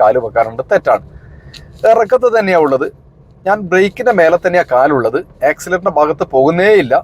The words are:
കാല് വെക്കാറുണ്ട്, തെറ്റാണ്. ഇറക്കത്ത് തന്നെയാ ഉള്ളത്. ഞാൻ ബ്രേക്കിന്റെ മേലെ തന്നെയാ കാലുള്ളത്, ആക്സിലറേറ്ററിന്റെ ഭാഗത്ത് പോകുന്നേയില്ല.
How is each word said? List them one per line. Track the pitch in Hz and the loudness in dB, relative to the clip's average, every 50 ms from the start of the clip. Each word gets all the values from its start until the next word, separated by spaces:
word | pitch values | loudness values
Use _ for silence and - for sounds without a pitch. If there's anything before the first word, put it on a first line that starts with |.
കാല് | 123 107 120 127 | 0 2 2 0
വെക്കാറുണ്ട്, | 117 107 - 113 113 113 113 120 131 - | -4 -2 -2 -2 -2 -2 -4 -10 -6 -4
തെറ്റാണ്. | 208 185 - 139 117 98 - - - - - - - - - - - - - - - - - 220 | -4 -2 0 0 -2 -2 -4 -12 -20 -20 -20 -20 -20 -20 -20 -20 -20 -20 -20 -20 -14 -2 0 2
ഇറക്കത്ത് | 226 240 220 196 254 254 247 240 220 226 | 2 2 2 0 0 0 0 0 0 0
തന്നെയാ | 202 190 185 165 156 | 0 0 0 2 2
ഉള്ളത്. | 139 135 131 151 190 - - _ - _ _ _ _ - - - | 2 0 -2 -2 -6 -8 -14 _ -20 _ _ _ _ -20 -10 -4
ഞാൻ | 185 202 214 202 170 | -4 -4 -4 -2 -2
ബ്രേക്കിന്റെ | 180 190 196 202 - - 233 247 | 0 0 0 0 -4 -4 -2 0
മേലെ | 226 185 165 160 175 175 - | 2 2 2 2 2 0 -2
തന്നെയാ | 185 175 180 165 - | -2 0 0 -2 0
കാലുള്ളത്, | 131 123 135 147 147 131 117 117 120 - - - - - 127 147 | 0 2 2 2 0 0 -2 -2 -4 -4 -8 -8 -10 -4 -2 -2
ആക്സിലറേറ്ററിന്റെ | 147 - - 175 180 180 180 196 160 147 | -2 -4 -6 -6 -6 -4 -4 -2 0 0
ഭാഗത്ത് | 151 151 160 143 185 - - | 0 0 -2 -4 -6 -2 0
പോകുന്നേയില്ല. | 131 135 151 170 175 190 208 214 196 147 117 135 - | 0 0 2 0 2 2 4 4 2 2 2 -2 -2